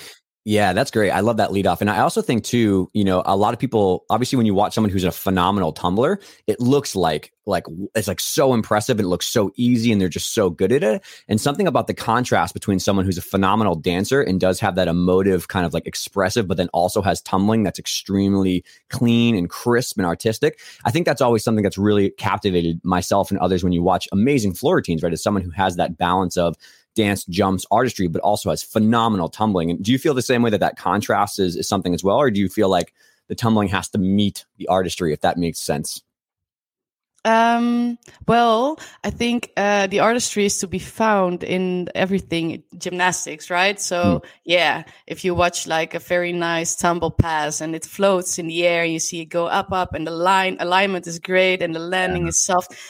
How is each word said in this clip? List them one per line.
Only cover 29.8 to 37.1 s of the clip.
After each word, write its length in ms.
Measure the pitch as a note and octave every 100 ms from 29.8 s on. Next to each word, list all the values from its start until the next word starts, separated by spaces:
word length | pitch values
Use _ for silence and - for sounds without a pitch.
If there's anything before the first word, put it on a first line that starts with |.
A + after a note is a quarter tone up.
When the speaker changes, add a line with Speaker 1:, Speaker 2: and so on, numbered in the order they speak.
Speaker 1:
do 80 | G2
you 60 | C3
feel 160 | D#3+
the 80 | B2+
same 220 | A#2 A#2+
way 80 | A#2
that 80 | G2+
that 180 | E2 -
contrast 600 | F#2 G2 - G2+ G2+ -
is, 160 | F#2 E2+
is 120 | -
something 240 | G2+ F2+
as 120 | E2+
well? 140 | F#2 A2+
Or 120 | C#3+
do 100 | G2+
you 80 | F#2+
feel 200 | - G2
like 240 | F2+ E2+ _ _ _ -
the 40 | -
tumbling 320 | A#2 A2 G2
has 200 | F#2+ -
to 80 | G#2+
meet 480 | F#2 G2+ G2+ - - -
the 100 | F2+
artistry, 440 | F#2 F2 - E2+
if 100 | D2
that 140 | F2 E2+
makes 200 | E2+ -
sense? 440 | - D2 D#2+ - - _ _ _ _ _ _ _ _ _ _